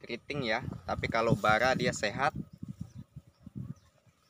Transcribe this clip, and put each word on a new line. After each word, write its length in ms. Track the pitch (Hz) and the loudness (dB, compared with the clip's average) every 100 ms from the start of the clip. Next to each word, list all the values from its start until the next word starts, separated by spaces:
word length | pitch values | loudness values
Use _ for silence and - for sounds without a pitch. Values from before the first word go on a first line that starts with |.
keriting 480 | - 117 - 143 120 | -10 -10 -6 -2 0
ya. 80 | 113 135 - | 0 -2 -8
Tapi 240 | - - 143 | -6 -2 0
kalau 320 | 113 117 113 | 2 4 4
bara 320 | 107 107 127 | 6 6 4
dia 240 | 123 123 117 | 2 0 0
sehat. 400 | 104 120 143 - - - - - - - - - - _ - - - - _ _ _ _ | -2 0 -2 -2 -10 -14 -14 -12 -14 -14 -16 -18 -20 _ -14 -12 -10 -12 _ _ _ _